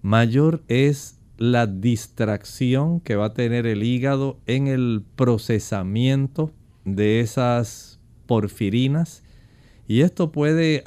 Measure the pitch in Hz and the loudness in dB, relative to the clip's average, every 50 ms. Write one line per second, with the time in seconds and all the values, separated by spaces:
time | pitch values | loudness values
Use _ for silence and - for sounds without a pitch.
0 | - 98 104 113 117 117 113 135 151 160 160 160 - - 117 123 139 143 147 139 | -2 2 2 2 2 2 2 2 2 2 0 -2 -4 -2 0 2 2 2 0 -2
1 | - - - _ - - - - 113 120 123 120 117 107 95 95 98 123 120 107 | -6 -18 -20 _ -20 -20 -8 -2 0 2 2 2 0 0 -2 -2 0 0 0 0
2 | - - _ - 117 104 104 101 - - - - 127 123 127 131 143 160 170 170 | -4 -10 _ -4 -2 -2 -2 -4 -6 -12 -8 -4 -2 0 0 0 0 0 -2 -2
3 | - - 117 101 104 107 110 - 123 117 117 120 117 117 110 104 107 117 127 123 | -2 -2 -2 -2 -2 -2 -2 -2 -2 0 0 0 0 0 -2 0 0 0 0 0
4 | 120 139 139 135 135 135 131 - - - 120 131 139 139 135 127 127 120 113 107 | 0 0 0 0 -2 -4 -6 -8 -6 -4 -2 0 0 0 0 0 0 0 -2 -4
5 | 98 - - - 131 123 120 104 - - 117 104 - - 110 98 95 92 101 113 | -6 -10 -2 0 2 2 2 0 0 0 -2 -2 -2 -4 -6 -4 -4 -2 -2 0
6 | 123 131 135 139 135 131 135 - 156 156 - - - _ - _ _ 98 98 95 | 2 2 2 0 0 -2 -2 -4 -6 -6 -6 -14 -20 _ -20 _ _ -6 -2 0
7 | 104 104 107 113 120 113 - 135 127 123 120 120 120 110 - - - - - - | 2 2 2 2 0 -2 -2 -2 0 0 0 0 -2 -4 -8 -18 -20 -20 -20 -20
8 | _ _ - - - - 123 110 104 98 - - 117 98 98 120 127 135 143 160 | _ _ -20 -20 -4 -2 0 0 0 -2 -4 -4 -4 -2 0 0 0 0 0 -2
9 | 165 - - - _ - - - - - _ - - - - - - - 107 117 | -2 -4 -6 -20 _ -20 -20 -20 -20 -20 _ -20 -20 -20 -20 -20 -6 0 2 4
10 | 151 180 - - 180 156 - 147 147 151 156 165 165 160 156 139 - | 4 2 2 0 -4 -4 0 0 0 2 2 2 2 2 0 0 0